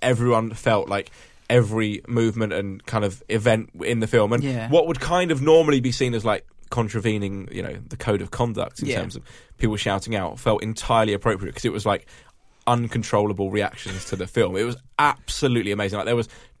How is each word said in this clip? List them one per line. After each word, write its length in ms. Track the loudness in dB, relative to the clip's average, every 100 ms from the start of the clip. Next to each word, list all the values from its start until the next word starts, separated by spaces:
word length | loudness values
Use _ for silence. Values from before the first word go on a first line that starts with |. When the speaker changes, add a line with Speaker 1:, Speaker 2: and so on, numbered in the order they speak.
Speaker 1:
everyone 500 | 0 2 4 2 0
felt, 360 | -2 2 2 2
like, 200 | -4 -4 -14 -20 -12 2
every 540 | 4 4 0 -2 -4 -2
movement 440 | 0 2 0 -2
and 320 | -2 -4 -8
kind 200 | -6 -2
of 180 | -2 -4 -4
event 400 | 0 4 2 0 -6
in 180 | -4 -2
the 60 | 2
film. 260 | 4 4
And 80 | 2
Speaker 2:
Yeah. 240 | 0 -4 2
Speaker 1:
what 200 | 4 4
would 120 | 0
kind 300 | 0 2 2
of 100 | 2
normally 400 | 6 6 6 4
be 120 | 2
seen 200 | 0 0
as, 120 | 0
like, 200 | 0 -2 -4 -20 -6
contravening, 800 | -2 -2 -2 -2 -2 -4 -6 -10
you 100 | -10
know, 140 | -8 -10 -12
the 100 | -6
code 240 | -2 -2
of 80 | -2
conduct 500 | -2 -2 -2 -6 -6
in 60 | -4
Speaker 2:
Yeah. 100 | -4
Speaker 1:
terms 140 | -4
of 80 | -10 -16 -20 -16 -4
people 180 | -2 0
shouting 400 | -2 -2 -2 -4
out 240 | -4 -2
felt 220 | 0 0
entirely 500 | -2 -6 0 2 2
appropriate 420 | 0 0 -2 -4
'cause 120 | -6 -4
it 60 |
was, 120 | -2
like, 220 | -2 -2 -4 -20 -20 _ _ _ -2
uncontrollable 840 | 0 0 -4 0 0 0 -2 -2
reactions 540 | -2 -4 -6 -10 -10 -8
to 100 | -8
the 100 | -2
film. 300 | 0 0 0
It 60 |
was 120 | -2 -6 -4 2
absolutely 760 | 2 2 -6 -2 0 2 0
amazing. 260 | -2 -2 -2
Like, 80 | 0
there 100 | -2
was 120 | -2 -10 -20 _